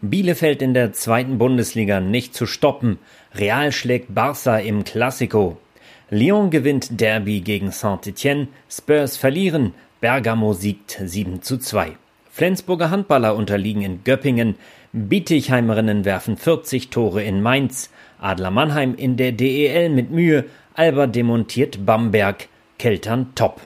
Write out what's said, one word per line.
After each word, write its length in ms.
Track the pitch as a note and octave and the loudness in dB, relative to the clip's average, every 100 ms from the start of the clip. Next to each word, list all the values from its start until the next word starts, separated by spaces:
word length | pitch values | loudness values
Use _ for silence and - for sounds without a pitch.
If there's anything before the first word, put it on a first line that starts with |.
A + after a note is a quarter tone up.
Bielefeld 600 | G#2 F3+ F#3 E3+ D#3+ C#3 | -2 0 0 2 2 2
in 120 | C3 | 2
der 180 | B2+ A#2+ | 2 2
zweiten 460 | - - A2+ B2+ B2+ | -2 0 0 0 0
Bundesliga 640 | A#2+ B2+ A2 A2+ G#2 G2 | 2 2 0 -2 0 0
nicht 340 | F#2 A#2 B2 - | 2 -2 -2 -6
zu 120 | B2 | -6
stoppen. 520 | - D3 - B2 F#2+ - - _ | 0 0 2 -2 -2 -8 -20 _
Real 380 | - G2+ A#2+ D3 | -4 -2 0 0
schlägt 420 | C#3 B2 B2 B2 | -2 -2 -2 -2
Barca 440 | G2+ B2 C#3+ - A2 | -2 -2 -2 0 0
im 260 | G#2+ G#2 | 0 -4
Clasico. 720 | G2 A2 A#2+ B2+ A#2 A2 F#2+ D#2+ _ _ - - _ | -2 -2 -2 -2 0 2 0 -2 _ _ -20 -20 _
Lyon 400 | G#2 C3 G#3 G3 | 2 4 4 4
gewinnt 500 | D#3 C3 C#3 - A2+ | 2 2 0 -2 0
Derby 400 | A2+ A2 G2+ G#2 | 0 0 0 -2
gegen 320 | F2+ G2+ G2 | -2 -4 -4
Saint-Étienne. 760 | E2+ A2 F#2+ - F#2 C#3 C#3+ C3+ - _ | -4 -4 -4 -6 -4 -2 -2 -4 -10 _
Spurs 460 | - - D3 C#3 - | -16 0 2 2 0
verlieren. 580 | C3+ C#3+ F#3+ D#3+ A#2 - - _ | -2 0 0 2 0 -2 -20 _
Bergamo 500 | A#2 C3+ A#2 A2+ G#2+ | 0 0 0 0 0
siegt 480 | G2 G2+ G2 - - | 0 -2 -4 -10 -10
sieben 400 | F#2+ F2 G3+ F#2+ | -8 -6 -6 -6
zu 180 | - B2+ | -6 -6
zwei. 340 | - G#2 F2 - _ _ _ | -2 -2 -2 -8 _ _ _
Flensburger 600 | - E3 F#3+ - F3+ E3 | -2 0 0 -2 -2 0
Handballer 480 | G3 G3 C#3+ A2+ G#2+ | -2 2 2 2 0
unterliegen 460 | G#2 G2+ G2 G#2 | 0 0 0 -2
in 200 | G2 F2+ | -4 -4
Göppingen. 520 | G2+ C3 C#3 A#2+ A#2 G2 - - _ - | 0 0 2 0 0 -2 -10 -20 _ -8
Bietigheimerinnen 1080 | G#2 G3 - D#3+ B2 B2+ A#2 A2 A2 G#2 G2 | 0 0 2 0 2 2 2 2 2 2 0
werfen 320 | F#2+ - G#2+ | -2 -2 -4
vierzig 520 | - D#3+ - C3 - | 0 0 0 -6 -4
Tore 340 | - A2+ F#2 | -2 0 0
in 180 | G#2 G2 | -2 0
Mainz. 480 | G#2+ C3+ C3+ - - - - _ | 2 2 0 -4 -14 -16 -20 _
Adler 320 | G2 F#2 F#2 | -4 -2 0
Mannheim 420 | G2 D#3 D3 C3 | 0 2 0 -2
in 240 | B2 C3+ B2 | -2 -2 0
der 140 | B2+ | 0
D 340 | A2+ C3 C3+ D3 | 0 0 2 2
E 20 | |
L 220 | D3+ F3 | 2 2
mit 220 | C#3+ B2 | 2 0
Mühe. 340 | D#3+ E3+ D3+ B2 - _ - | 2 4 4 0 -10 _ 0
Alba 320 | E3 C#3 C#3 | 2 4 2
demontiert 760 | A2+ A#2 A#2 G#2+ - D3 G2 | 2 2 0 -2 -2 -2 -2
Bamberg. 640 | G2 A2+ A#2 G#2 G2 G2+ - _ _ _ | 0 2 4 2 2 -2 -10 _ _ _
Keltern 560 | B2 G2 - A#2 B2+ | 0 0 -2 -4 -4
top. 280 | - G#2+ - | 0 0 -2